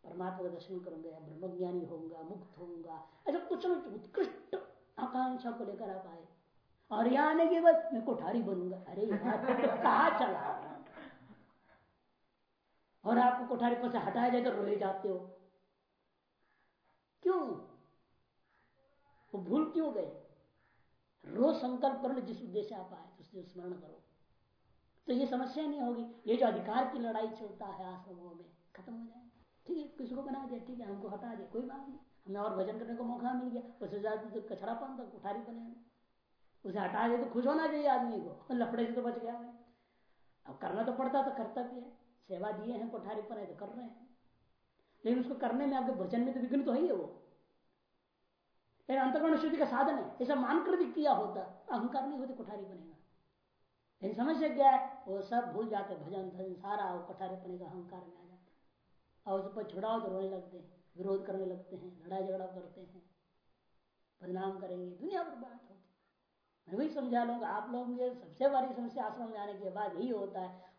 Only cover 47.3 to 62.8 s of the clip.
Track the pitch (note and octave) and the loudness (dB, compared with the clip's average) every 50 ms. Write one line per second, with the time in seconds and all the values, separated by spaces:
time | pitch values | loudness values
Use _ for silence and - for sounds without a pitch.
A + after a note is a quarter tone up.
47.3 | _ _ _ _ _ _ _ _ _ _ _ _ _ _ _ _ _ _ _ _ | _ _ _ _ _ _ _ _ _ _ _ _ _ _ _ _ _ _ _ _
48.3 | _ _ _ _ _ _ _ _ _ _ - - C4 C4+ C4 C4 B3+ D4+ D#4 E4 | _ _ _ _ _ _ _ _ _ _ -4 0 2 4 4 4 4 4 6 6
49.3 | D4+ - D#4+ D4+ D#4 C#4 D4 A3+ A#3+ B3+ C#4+ E4 C#4+ A#3 - - - - B3 B3 | 6 6 4 2 4 4 4 4 4 4 4 4 4 2 -2 -4 -2 -2 2 2
50.3 | D4 B3+ B3+ B3 D4+ F4 - G#4 F#4 F4 E4 A#3+ - D#4+ D4 C#4+ - - G#3 F#3 | 4 4 4 4 4 4 4 4 4 4 4 2 2 2 6 6 6 6 4 0
51.3 | - G3+ F#3 - - - - - B3+ A3 A3+ A#3+ - C4+ C4 C#4+ D4 B3+ B3+ B3+ | -2 -6 -6 -8 -10 -14 -8 -2 -2 0 0 2 0 0 0 0 -2 -4 -6 -6
52.3 | A#3+ A3+ - F#3 G#3 G3+ G3 F#3 F#3+ F3 D#3+ D#3+ D#3+ - - _ _ _ _ _ | -6 -10 -10 -10 -8 -10 -10 -10 -12 -14 -16 -18 -20 -20 -20 _ _ _ _ _
53.3 | _ _ _ _ _ _ _ _ _ _ _ _ _ - F#3+ G#3 G3 G#3+ B3 D4+ | _ _ _ _ _ _ _ _ _ _ _ _ _ -6 -4 -4 0 0 0 2
54.3 | E4 C#4+ D#4 C#4+ A#3+ C#4 C4+ C4+ B3+ - - - - - - F#3+ F#3+ G3 F#3+ - | 2 2 2 2 4 8 10 10 10 8 4 0 -8 -10 -8 -6 -4 -4 -2 0
55.3 | A#3+ A#3+ A#3+ - - G#3 A3+ G#3+ A3 G3 G3 - F#3 D#3 D3 E3 G3 F#3+ F#3 F3+ | 0 0 0 0 -2 -4 -2 -2 -2 -2 -2 -4 -8 -8 -8 -8 -6 -6 -6 -6
56.3 | F3+ F#3 F#3+ F#3+ F3+ F3+ F#3 G3+ G#3 G#3 G3 F#3 F3+ F3 F3 - F#3+ - G3 F#3 | -8 -8 -8 -8 -8 -8 -4 -4 -2 0 0 -2 -2 -4 -6 -10 -8 -8 -6 -6
57.3 | F#3+ F#3 F#3 F#3 F3+ F3+ F3+ - F3+ F3+ F3 F3+ F#3 F#3 F3+ - - - - - | -6 -8 -8 -10 -8 -8 -10 -10 -10 -12 -12 -12 -14 -14 -16 -16 -20 -20 -20 -20
58.3 | - - _ _ _ _ _ _ _ _ _ _ _ _ _ _ _ _ - G#3 | -20 -20 _ _ _ _ _ _ _ _ _ _ _ _ _ _ _ _ -4 0
59.3 | F#3+ F#3+ F#3+ G3 F#3+ A3 G3+ F3 E3 F#3 G3+ A3 A3+ A3+ G#3+ F#3+ F#3 F#3+ F#3+ F#3+ | 0 0 0 -2 -4 -6 -6 -6 -6 -4 0 0 0 0 0 -2 -2 -2 -2 -2
60.3 | F#3+ F3+ F3+ - F3+ F3 - - - - _ _ - F3 F#3 G3 G3 G3 G3 G3 | -4 -6 -10 -12 -16 -18 -18 -18 -20 -20 _ _ -12 -6 -2 0 0 0 0 -2
61.3 | F#3 F#3+ F#3+ F#3 F3+ F3+ - - F#3 F3+ F3+ F3+ - - D#3+ F3+ F#3+ F#3+ F#3+ G3 | -4 -2 -2 -2 -4 -6 -10 -12 -14 -12 -12 -14 -16 -14 -10 -6 -4 -4 -2 -2
62.3 | F#3+ F#3 F#3 F#3 F#3 F#3 E3+ F3 - G3 | -2 -4 -4 -6 -8 -12 -14 -14 -16 -18